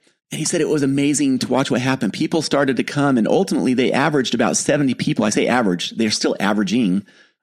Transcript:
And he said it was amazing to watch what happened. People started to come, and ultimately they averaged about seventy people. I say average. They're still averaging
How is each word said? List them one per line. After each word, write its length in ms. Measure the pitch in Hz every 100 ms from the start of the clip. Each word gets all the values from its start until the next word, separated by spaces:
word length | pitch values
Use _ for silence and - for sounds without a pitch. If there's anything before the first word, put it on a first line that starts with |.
| _ _ _
And 60 | 147
he 40 |
said 160 | 151 175
it 80 | 151
was 140 | 156
amazing 560 | 139 139 143 143 143 127
to 80 | -
watch 220 | 123 135
what 100 | 123
happened. 320 | 127 131 104
People 300 | - 160 165
started 340 | 143 139 139 123
to 60 |
come, 320 | - 147 143 127
and 120 | 107
ultimately 460 | 147 190 147 101
they 180 | 123 123
averaged 420 | 117 147 147 117
about 220 | 117 110 -
seventy 380 | - 147 139
people. 300 | - - 151
I 60 | 104
say 160 | 143 117
average. 440 | 123 107 87 -
They're 200 | - 110
still 260 | - 156 -
averaging 640 | 98 107 98 113 107 92 - - _ _